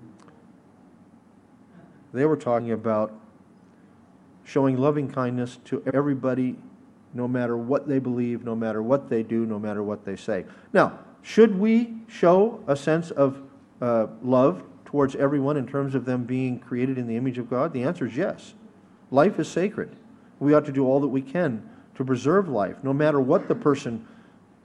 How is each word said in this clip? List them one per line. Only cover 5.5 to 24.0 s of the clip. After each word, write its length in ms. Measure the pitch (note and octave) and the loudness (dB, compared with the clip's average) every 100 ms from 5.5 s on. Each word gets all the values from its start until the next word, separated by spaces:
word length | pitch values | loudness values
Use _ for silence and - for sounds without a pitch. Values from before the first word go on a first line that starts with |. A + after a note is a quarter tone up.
| - | -10
to 160 | - C3 C3 | -8 -6 -2
everybody, 640 | C3 C#3+ C3 B2+ B2+ B2+ A2+ - - - _ - | 0 0 -2 -2 -2 -2 -6 -14 -20 -20 _ -16
no 140 | B2 B2 | -8 -4
matter 280 | B2+ A#2+ A#2+ | -2 -2 -4
what 300 | A#2 C#3 D#3 | -2 -2 0
they 140 | C3+ | -2
believe, 440 | B2+ B2 A#2+ A#2 | 0 -2 -2 -4
no 120 | A#2 A2+ | -6 -4
matter 260 | A2 G#2+ | -4 -2
what 260 | A2 C#3 C3+ | 0 0 0
they 140 | A#2 | -4
do, 240 | A2 A2+ A2+ | -2 -2 -2
no 140 | G#2 | -4
matter 220 | G#2+ G#2 | -6 -4
what 220 | G#2 G#2 | -4 -6
they 120 | - F#2+ | -8 -10
say. 280 | - G2 E2+ - - | -4 -6 -6 -16 0
Now, 260 | G3 C#3+ - - - | 2 2 0 -20 -20
should 360 | - - A3 F#3 | -2 6 6 6
we 440 | A3 A3+ A#3 - - | 2 2 2 -8 -14
show 520 | - F3 F#3 A3 A#3 - | 2 4 6 4 -2 -4
a 80 | |
sense 380 | C#3 - D#3+ E3+ | -2 2 0 0
of, 280 | - C#3 C3+ - - - - | 2 2 0 -14 -20 -20 -6
uh, 280 | B2 A#2 G#2+ - | 0 0 0 -4
love 420 | B2 B2+ C#3 F3+ - - | 0 4 4 2 -10 -20
towards 300 | - C#3+ C#3 | -6 0 0
everyone 420 | - C#3 D3 C3+ D3 | 2 0 0 0 -2
in 120 | A#2+ | -4
terms 260 | C#3 C#3 | -4 -2
of 100 | C3+ | -4
them 200 | A#2+ B2+ | -2 -4
being 340 | A#2+ B2+ C3 B2 | -2 -4 -4 -6
created 400 | - B2 C3 C3 | -6 -4 -2 -2
in 80 | A#2+ | -4
the 100 | A2+ | -4
image 220 | C3 B2 | -4 -4
of 100 | A#2+ | -4
God? 240 | B2+ D#3 | -2 -2
The 120 | C3 | -2
answer 220 | C3 F3 B2 | -4 -4 -6
is 100 | A#2 | -4
yes. 380 | F#3+ - - - - - - _ - | -4 -6 -14 -20 -20 -20 -20 _ -2
Life 260 | C3 D3+ - | 4 4 2
is 80 | D3+ | -4
sacred. 500 | - G3 - E2 - - - - - | -2 -2 -4 -8 -10 -20 -20 -20 -2
We 120 | C#3 | 4
ought 120 | D3 | 4
to 80 | C#3+ | 4
do 120 | C3+ | 0
all 140 | C3 C#3 | 2 2
that 80 | C#3 | 2
we 140 | C3+ | -2
can 400 | C3+ F3 E3 A2 - - - | -2 -2 0 -2 -10 -20 -20
to 100 | - | -8
preserve 440 | C3 B2 B2+ F#3 F3+ | -2 0 2 2 2
life, 340 | A#2 F#2 - | 0 -2 -2
no 100 | C3+ | -2
matter 280 | C#3 D3+ D3 | 2 4 4
what 260 | B2+ D3+ D3 | 4 2 2
the 80 | |
person, 520 | C#3 D3+ C3+ B2 A2+ | 0 2 0 -2 -8